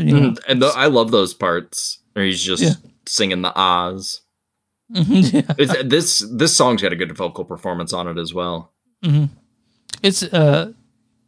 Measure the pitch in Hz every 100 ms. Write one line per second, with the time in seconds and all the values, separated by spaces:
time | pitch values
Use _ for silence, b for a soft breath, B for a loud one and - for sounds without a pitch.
0 | 156 143 135 117 - 131 135 127 143 127
1 | 113 113 92 - 95 87 85 - - -
2 | _ 104 98 92 92 90 90 - - _
3 | - - 101 92 90 - 92 87 87 95
4 | 95 - _ _ _ _ _ _ _ 220
5 | 165 226 151 143 139 143 139 131 135 147
6 | 165 - 104 117 165 - 127 117 95 85
7 | 87 82 90 82 87 85 95 87 82 90
8 | 87 85 85 87 87 82 85 _ _ _
9 | 170 147 143 - _ _ _ _ - -
10 | 196 190 180 175 151 143 196 233 _ _
11 | _ _